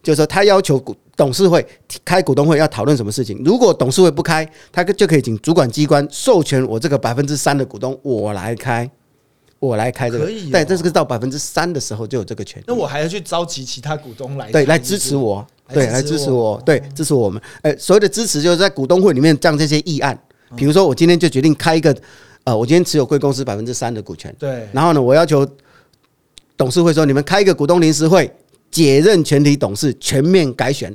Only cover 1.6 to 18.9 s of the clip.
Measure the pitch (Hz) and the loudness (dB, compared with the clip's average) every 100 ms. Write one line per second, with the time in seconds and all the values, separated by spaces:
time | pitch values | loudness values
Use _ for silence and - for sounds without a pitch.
1.6 | - _ _ - - 180 185 131 151 151 | -2 _ _ -18 -2 -2 0 0 2 2
2.6 | 156 - 117 143 104 107 110 - 135 240 | 0 0 0 0 -2 -6 -6 -2 0 4
3.6 | 226 160 127 131 180 143 165 160 160 - | 2 2 0 4 4 2 -2 -4 -4 -14
4.6 | - - 180 196 196 156 120 110 - 170 | -8 -4 -2 0 2 2 0 -4 0 2
5.6 | 127 131 147 147 147 - - 202 147 135 | 0 0 2 2 0 -4 2 2 2 0
6.6 | 131 110 127 139 117 120 139 147 151 143 | 0 -4 -2 -2 -2 -2 -4 -2 0 0
7.6 | 131 104 127 135 143 113 104 101 101 117 | -4 -6 -10 -8 -4 -4 -4 -6 -8 -6
8.6 | - 117 123 _ _ _ _ _ _ _ | -4 -4 -6 _ _ _ _ _ _ _
9.6 | 135 110 120 123 123 117 - 220 165 170 | -4 -2 -4 -4 -6 -4 -6 -6 -2 -2
10.6 | 156 185 165 170 151 120 127 143 - - | 0 -2 0 -2 -2 -4 -6 -8 -6 -4
11.6 | 175 156 - 107 107 120 95 107 98 - | -4 -6 -8 -10 -6 -8 -8 -12 -12 -14
12.6 | 147 247 143 143 160 196 156 170 170 135 | -8 -6 -4 -6 -6 -8 -6 -6 -6 -10
13.6 | 131 131 135 151 127 110 135 139 - 160 | -12 -12 -8 -10 -10 -16 -12 -12 0 2
14.6 | 135 165 123 196 - 143 113 98 - _ | 2 0 0 -4 -2 -2 -2 -4 -8 _
15.6 | _ 139 123 123 147 156 139 127 110 107 | _ -2 0 -2 -2 -4 -2 0 -2 -2
16.6 | 127 143 139 139 156 139 104 101 - - | 0 0 -2 -8 -2 0 0 -4 -14 -4
17.6 | 151 143 - 202 202 - 226 147 165 170 | -4 -4 2 2 2 -2 -4 0 0 2
18.6 | 196 156 131 | 0 -2 -2